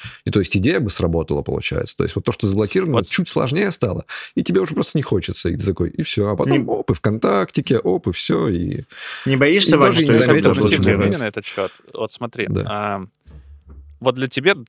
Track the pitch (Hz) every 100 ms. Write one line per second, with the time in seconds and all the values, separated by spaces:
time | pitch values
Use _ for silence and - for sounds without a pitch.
0 | - - - 104 92 101 107 185 107 -
1 | 87 82 78 71 71 69 - - - -
2 | - - 107 - 104 98 107 190 180 120
3 | 95 - 175 160 139 151 202 - 110 85
4 | - - - - - 90 175 151 - 160
5 | 131 101 - - 87 85 98 90 87 -
6 | 160 - 104 98 - 139 110 - - 104
7 | 107 110 - - - - - 123 - 185
8 | - 87 - 165 123 87 90 - - -
9 | - - 135 135 143 190 185 151 135 127
10 | 151 113 - 101 98 95 107 - 104 98
11 | 98 143 110 107 - - 95 - - -
12 | 110 - 120 123 110 101 101 104 104 98
13 | 92 _ - - - - - - - -
14 | 127 127 131 - 156 180